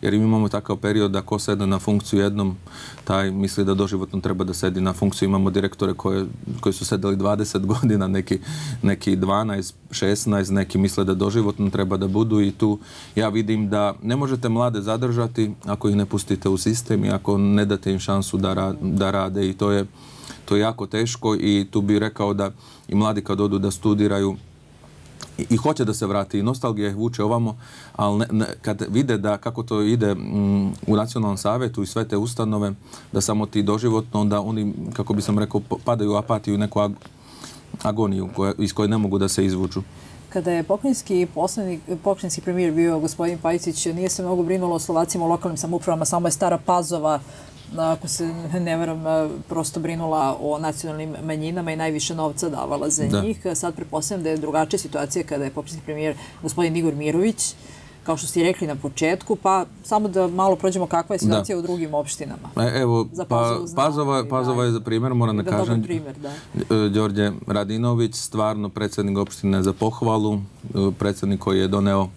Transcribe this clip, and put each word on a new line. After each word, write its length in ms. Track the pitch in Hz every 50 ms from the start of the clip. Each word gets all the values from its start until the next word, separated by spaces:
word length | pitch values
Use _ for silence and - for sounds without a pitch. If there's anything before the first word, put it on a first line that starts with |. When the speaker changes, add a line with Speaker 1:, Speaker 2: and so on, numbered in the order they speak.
| -
Speaker 1:
jer 100 | 101 101
mi 120 | 107 110
imamo 240 | 110 110 110 110 101
takav 280 | - 104 101 - 104
period 340 | - - 104 104 110 104 101
da 120 | 95 98 95
ko 160 | - - 104
sedne 280 | - - 104 98 101
na 120 | 95 98 95
funkciju 420 | - - 104 101 98 - - 101
jednom, 360 | 98 101 101 104 101 95 92 95 - - - - - - - - -
taj 260 | - 95 95 98 98
misli 340 | 95 98 98 95 - - 101
da 100 | 95 98
doživotno 460 | 95 101 98 101 95 95 - - 98
treba 240 | 90 95 92 90 95
da 100 | 92 90
sedi 260 | - - 95 90 92
na 120 | 92 95 90
funkciju. 360 | - - 101 95 - - 95
Imamo 220 | 98 98 95 98
direktore 440 | 92 98 95 98 - - 104 95 92
koje, 320 | - - 98 95 95 95 - - - - - - 120
koji 120 | - 104 95
su 120 | - -
sedeli 320 | - - 95 92 98 98
dvadeset 500 | 98 98 98 104 104 107 101 - 98 95
godina, 400 | 95 107 120 120 123 107 104 98
neki, 320 | 92 95 98 95 - - 92 - - 156 - - 151 127 - -
neki 340 | 101 101 92 - - 98
dvanaest, 580 | 95 92 95 98 101 110 110 101 101 95 - - - - -
šesnaest, 600 | - - - 95 101 104 - 107 104 101 95 92 95
neki 260 | 98 95 87 - 95
misle 260 | 95 98 - - 98
da 100 | 92 95
doživotno 560 | 92 98 101 98 117 110 101 101 - 104 101
treba 260 | 95 104 101 95 98
da 120 | 95 98 98
budu 320 | 95 104 113 113 107 104
i 100 | 101 98
tu 280 | 95 - - 107 104 104 - - - - - - -
ja 140 | - 110 110
vidim 400 | 101 110 113 107 110 107 107 101
da 260 | 101 104 104 104 95 - -
ne 140 | 107 120
možete 320 | 127 139 135 135 123 123 120
mlade 320 | 113 117 123 123 117 107
zadržati 680 | 98 104 110 113 123 127 117 120 120 113 117 - 110 104 104 - -
ako 220 | - 104 101 - 104
ih 80 | 101
ne 100 | 101 101
pustite 420 | 98 - 101 - - 98 95 - 98
u 100 | 95 92
sistem 460 | - 107 110 120 - - 110 104 101
i 60 | 101
ako 280 | 101 98 - - 101 101
ne 260 | 101 101 101 104 104
date 280 | 101 104 95 - 95 95
im 60 | 92
šansu 380 | - - 98 98 98 - -
da 180 | 95 95 98 95
ra-, 200 | 92 95 95 95 - 98
da 280 | 95 82 95 95 95
rade 380 | 98 98 95 95 95 101 98 95
i 40 | 95
to 180 | 95 104 101
je, 160 | 101 101 98 98 - - - - - - - - - - -
to 120 | - 101
je 40 | 101
jako 260 | 104 110 113 117 104
teško 480 | 98 - 107 113 120 120 - - 110 107
i 320 | 101 - 101 101 101 98 95
tu 100 | - 110
bih 180 | 101 98 104 101
rekao 360 | 104 110 - - 107 101 101
da 160 | 98 98 98 95 - - - - - - -
i 60 | -
mladi 260 | 101 107 107 107 104 98
kad 160 | - 101 98
odu 180 | 104 104 98 98
da 120 | 98 101
studiraju 680 | 92 - - 110 104 104 104 104 101 98 98 98 95 87 - - - - - - - - - - - - - - - - - - - -
i, 80 | 113 -
i 60 | 120
hoće 280 | 113 - 156 151 - 135
da 100 | 107 107
se 120 | - -
vrati, 320 | 98 101 104 98 95 - 104
i 40 | 98
nostalgija 480 | 113 127 127 - 127 110 104 101 101
ih 60 | 98
vuče 260 | 101 110 120 120 - 104
ovamo, 320 | 104 117 117 117 113 113 120 - - - - - - -
ali 220 | - 107 104 104 104
ne, 80 | 107 - -
ne, 140 | 107 110 - - - -
kad 200 | - 104 98 - -
vide 300 | 98 113 147 135 117 104
da 180 | 98 107 104
kako 260 | 101 - - 120 120 113
to 200 | - 117 107 104
ide, 320 | 107 113 120 107 104 101
mm, 520 | 92 50 50 - 101 101 98 101 101 98 98 - - -
u 100 | - 107
Nacionalnom 400 | 104 107 117 - 123 110 104 98
savetu 460 | 95 - 120 117 127 127 113 120 - 101
i 40 |
sve 220 | 92 - 110 113 110
te 80 | -
ustanove, 560 | 101 104 120 120 - 113 110 107 104 104 101 98 - - - - - - - -
da 80 | 101
samo 260 | 92 - 110 107 107
ti 160 | 101 - 107 101
doživotno, 580 | 98 104 107 110 123 110 110 110 120 - 107
onda 200 | 107 104 104 104
oni, 320 | 101 104 113 110 107 104 98 - 82 85 -
kako 220 | - 101 - 104
bi 80 | 104 107
sam 160 | - 104 104
rekao, 220 | 107 104 - 104
po-, 180 | 101 - - - -
padaju 280 | - 120 113 104 104 104
u 40 |
apatiju, 380 | 104 104 - 117 107 - - 104
u 40 | 101
neku 200 | 104 101 - 104
ag-, 140 | 104 104 101 - - - - - - - - - - - - - - - - - -
agoniju 460 | 107 104 107 113 104 95 98 95 92 -
koja, 160 | - 98 98 98 -
iz 140 | 104 98 -
koje 160 | - 107 104
ne 100 | 110 113
mogu 200 | 107 98 95 98
da 100 | 98 98
se 160 | - - 95
izvuču. 380 | 95 92 92 95 90 - 95 95 - - - - - - - - -
Speaker 2:
Kada 240 | - - - 359 349
je 100 | 339 330
pokrajinski 640 | - - 208 - 277 254 - - - 202 180 180 165 -
poslanik, 460 | 156 160 190 - 226 208 185 180 156 156 - 180 160 -
pokrajinski 360 | 202 196 190 - 180 160 -
premijer 320 | - - 180 180 180 170 156
bio 260 | 160 170 170 165 160
gospodin 380 | 151 160 - - 170 170 175 160
Pajtić, 480 | 160 165 170 175 170 175 156 - -
nije 220 | 175 165 170 185 185
se 140 | 180 - 185
mnogo 200 | 180 185 180 175
brinulo 320 | 165 185 190 180 175 170
o 40 | 165
Slovacima 460 | 160 - 170 160 165 165 - 180 170
u 40 | 165
lokalnim 280 | 170 165 - 185 165
samoupravama, 480 | - - 165 175 175 165 - 170 160 160
samo 240 | 147 - 175 170 170
je 40 | 143
Stara 260 | - - 180 175 160
Pazova 600 | - - 180 175 175 151 175 165 151 156 151 143 143 - - - - - - - - - -
ako 320 | 160 165 160 160 160 - 156
se 260 | - - 170 165 165 165 165 160 160 180
ne 160 | 175 170 165
varam, 280 | 165 165 165 160 160 160 156 160 160 156 156 156 - - -
prosto 320 | 175 165 156 - - 170
brinula 560 | 160 165 165 165 165 160 160 156 156 135 139 -
o 180 | - 147 147 151
nacionalnim 560 | 160 156 151 151 - 165 151 156 156 156 151 - -
manjinama 480 | 160 156 156 156 160 170 180 170 165 160
i 40 |
najviše 380 | 160 160 160 156 151 151 - 175
novca 340 | 160 156 156 143 143 - 170
davala 420 | 143 131 127 135 139 143 - 151
za 160 | - - -
Speaker 1:
Da. 140 | - - 101 98
Speaker 2:
njih. 240 | 107 113 - - 190 165
Sad 200 | - - 175 160
pretpostavljam 500 | - 180 156 - 156 151 - 208 190 165
da 60 | 160
je 60 | 160
drugačija 420 | 156 151 151 147 156 160 156 - 190
situacija 460 | - 139 - 147 143 143 143 180 165
kada 200 | 160 151 143 139
je 60 | 135
pokrajinski 340 | 135 151 147 - 165 160 139
premijer 320 | - 156 151 156 156 147 147 - - - - -
gospodin 340 | 160 - - 175 165 160
Igor 180 | 170 165 165 147
Mirović, 600 | 143 151 151 151 170 185 220 220 - - - - - - - - - - - - - -
kao 120 | - 160
što 100 | 151 139
ste 160 | - - 175 165
rekli 240 | 175 185 - 185
na 80 | 156 147
početku, 600 | 143 - 143 135 - 160 156 175 180 - - 220
pa 280 | 190 - 196 190 190 175 - - - -
samo 240 | - 220 214 214 208
da 180 | 180 190 185 180
malo 280 | 170 185 190 196 190
prođemo 300 | 185 - 190 180 190 180
kakva 280 | 165 - 170 165 - 208
je 40 | 185
Speaker 1:
Da. 60 | -
Speaker 2:
situacija 340 | 214 208 214 196 - 208 175
u 40 | 170
drugim 320 | 170 180 175 165 156 151
opštinama. 540 | 147 147 147 - - 160 139 - - - - -
Speaker 1:
E, 240 | - 113 123 - 135
evo, 280 | 131 120 120 113 110 - -
Speaker 2:
Za 120 | 165 180
Speaker 1:
pa, 120 | - 123
Speaker 2:
Pazovu 300 | 117 117 117 - 175 175
znam 180 | 170 165 175 139
Speaker 1:
Pazova, 340 | 156 147 147 151 139 139 135 120
Speaker 2:
i 20 | 113
Speaker 1:
Pazova 280 | 123 131 127 123 127
Speaker 2:
dalje. 120 | 120 123 120
Speaker 1:
je 40 | 117
za 80 | 113
primjer, 340 | 110 120 110 113 117 131 127
moram 220 | 120 120 113 110
da 60 | 104 101
Speaker 2:
Da, 80 | -
dobar 160 | - 104 113
Speaker 1:
kažem, 160 | 113 117 113 110
Speaker 2:
primjer, 320 | - 175 160 156 143 135
da. 140 | 143 147 139 143 - - - - - - - -
Speaker 1:
e, 120 | 110 107 104
Đorđe 440 | 98 104 107 107 101 104 104 104 95 - -
Radinović, 680 | - 104 104 101 98 107 110 117 123 120 117 117 113 117
stvarno 540 | - - - - 110 107 107 110 107 104 101
predsjednik 500 | 95 - 107 104 - - 101 101 98 98
opštine 440 | 101 98 - - - 98 95 95 92
za 100 | 95 95
pohvalu, 600 | - - 110 117 - - 117 110 110 107 107 107
e, 40 | 104 101 101 - - - - - 101 98 98 95 -
predsjednik 420 | - 101 98 - - 101 98 98
koji 180 | - - 95 95
je 100 | 95 95
doneo 400 | 98 101 98 98 98 98 95 92 92